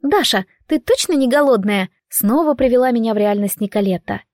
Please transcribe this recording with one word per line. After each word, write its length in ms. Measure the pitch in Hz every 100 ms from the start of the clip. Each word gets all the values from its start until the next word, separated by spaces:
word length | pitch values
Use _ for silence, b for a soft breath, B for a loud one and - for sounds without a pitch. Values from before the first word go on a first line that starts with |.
"Даша, 440 | 277 403 294 208 185 _ _
ты 140 | 311
точно 340 | - 494 -
не 140 | 311 262
голодная?" 600 | 277 285 240 196 202 185 _ _
Снова 460 | - 202 262 320
привела 380 | 277 262 247 254
меня 200 | 240 226
в 40 | 214
реальность 440 | 208 208 202 -
Николетта. 640 | 208 214 202 175 - 196 -